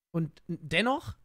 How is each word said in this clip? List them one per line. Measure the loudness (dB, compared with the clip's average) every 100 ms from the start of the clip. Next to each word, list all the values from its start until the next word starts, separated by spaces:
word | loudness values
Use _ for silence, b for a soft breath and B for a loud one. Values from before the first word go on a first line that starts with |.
| _ -2
Und | -2 -6 -10
dennoch | -8 0 2 2 2 -2 -10